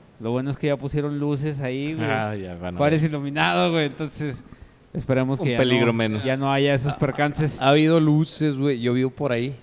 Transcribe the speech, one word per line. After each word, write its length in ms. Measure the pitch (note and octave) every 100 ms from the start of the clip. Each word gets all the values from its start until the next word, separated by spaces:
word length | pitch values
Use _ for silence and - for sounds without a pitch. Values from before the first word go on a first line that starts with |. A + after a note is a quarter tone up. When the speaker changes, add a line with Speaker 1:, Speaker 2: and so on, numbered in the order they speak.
| - -
Speaker 1:
lo 120 | A2+
bueno 200 | B2 C3+
es 60 | C3
que 100 | D3+
ya 100 | C#3
pusieron 420 | C3+ D3 D3 D3
luces 400 | D3 C#3+ D3+ C#3+
ahí, 320 | C3 C3 D3
güey. 140 | D#3+ A2+
Speaker 2:
Ah, 260 | A2 G#2+ G#2
ya 200 | F#2 F2
van 200 | F2+ F2+
a 20 |
Speaker 1:
Juárez 240 | D3 D#3
Speaker 2:
ver. 80 | D#3
Speaker 1:
iluminado, 600 | D3 C#3+ D3 E3 F3 F3+
güey, 140 | E3 D3
entonces 560 | C3 D3+ - D3+ A#2+ - - - - _
esperemos 460 | E3+ - C3 C3 C3+
que 60 | C#3+
Speaker 2:
Un 60 |
Speaker 1:
ya 60 | A#2+
Speaker 2:
peligro 300 | B2+ A#2+ A#2
Speaker 1:
no, 60 |
Speaker 2:
menos. 300 | A2+ A2 G#2+
Speaker 1:
ya 140 | C3 C3+
no 140 | C#3
haya 220 | C#3 C#3+ C#3
esos 180 | C#3+
Speaker 3:
Ha, 60 | C3
Speaker 1:
percances. 600 | C#3+ C3 D3 C#3+ D3+ -
Speaker 3:
ha 80 | C3+
habido 300 | D3 D#3 E3
luces, 560 | D#3 D3+ D#3+ - D#3 C3+
güey, 220 | C#3+ B2
yo 140 | A#2+
vivo 160 | B2 C3
por 220 | B2+ C#3+
ahí. 240 | A#2+ B2+ C3